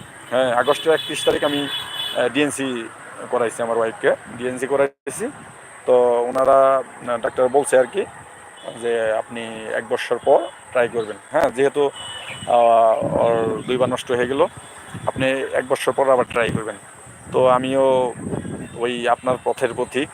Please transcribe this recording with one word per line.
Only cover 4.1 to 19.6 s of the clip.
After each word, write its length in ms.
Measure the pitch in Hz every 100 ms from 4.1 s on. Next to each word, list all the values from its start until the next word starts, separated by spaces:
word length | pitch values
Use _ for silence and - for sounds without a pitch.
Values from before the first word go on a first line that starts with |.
| 139 - 117
ডিএনসি 280 | 123 127 127
করাইছি। 640 | 139 139 - - 131 233 - - - - - -
তো 340 | 123 123 120 120
ওনারা, 480 | 131 131 135 135 135
আহ, 420 | 127 - 123 117
ডাক্তার 300 | 117 - 127
বলছে 300 | 135 135 127
আর 60 | 127
কি 120 | 196 226 - - - - - - 117
যে, 320 | 117 117 110
"আপনি 280 | 110 - 120 113 113 110
এক 140 | 117 117
বছর 300 | 123 - 120
পর 160 | - 151 339 - -
ট্রাই 180 | 127 117
করবেন।" 280 | 117 107 104 -
হ্যাঁ, 200 | 147 -
যেহেতু, 400 | 117 139 147 139 - - - - - -
আহ, 680 | 120 117 113 113 110 - 120
ওর 420 | 117 117 113 110 107
দুইবার 220 | 127 127
নষ্ট 240 | 123 -
হয়ে 160 | 123 123
গেল, 180 | 135 180 - - - - - -
"আপনি 200 | 135 131
এক 380 | 135 131 135 131
বছর 240 | 139 -
পর 180 | 127 135
আবার 140 | 127
ট্রাই 260 | 117 123 110
করবেন।" 240 | - 107 104 - - - - -
তো 140 | 131 127
আমিও 680 | 127 131 135 135 131 123 110 - - - - - 123
ওই 320 | 120 120 120
আপনার 280 | 120 127 123
পথের 240 | 117 120